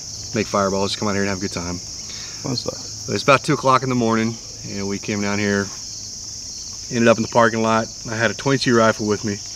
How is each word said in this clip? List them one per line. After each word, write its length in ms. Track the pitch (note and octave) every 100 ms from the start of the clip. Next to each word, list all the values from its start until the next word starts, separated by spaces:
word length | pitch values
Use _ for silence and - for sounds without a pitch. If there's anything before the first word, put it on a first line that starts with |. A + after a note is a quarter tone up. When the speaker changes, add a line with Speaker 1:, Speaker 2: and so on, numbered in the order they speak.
| - - - A2+
Speaker 1:
make 100 | G2
fireballs, 460 | G2+ G2 G2 G2
just 80 | -
come 80 | G#2+
out 60 |
here 80 | G2
and 80 | G2
have 80 | F#2
a 40 |
good 120 | G2
time. 240 | F#2+ F2 F2+
Speaker 2:
Fun 800 | - - - - - - C#3+ B2+
stuff. 500 | - - - - -
Speaker 1:
But 60 |
it's 100 | G#2
about 220 | - C3+ -
two 80 |
o'clock 280 | D3 C3+ B2+
in 60 | C3
the 80 | B2
morning, 400 | A2+ A2+ A2+ A#2 - - G#2+
and 180 | G2+ G2
we 120 | G2+
came 220 | - G#2
down 180 | G2+ G2+
here, 260 | G#2 G2+ G2+ - - - - - - - - - - - -
ended 160 | A#2+ A#2
up 80 | A2+
in 80 |
the 60 | G#2+
parking 320 | A#2+ A#2 A2+
lot. 260 | A2 A2+ A2+ - B2
I 40 | A2+
had 140 | A2+
a 40 |
twenty-two 420 | G2+ C#3 C#3 C#3 A#2
rifle 320 | A2+ G#2+ G#2
with 160 | G#2
me, 140 | A2 G2+ -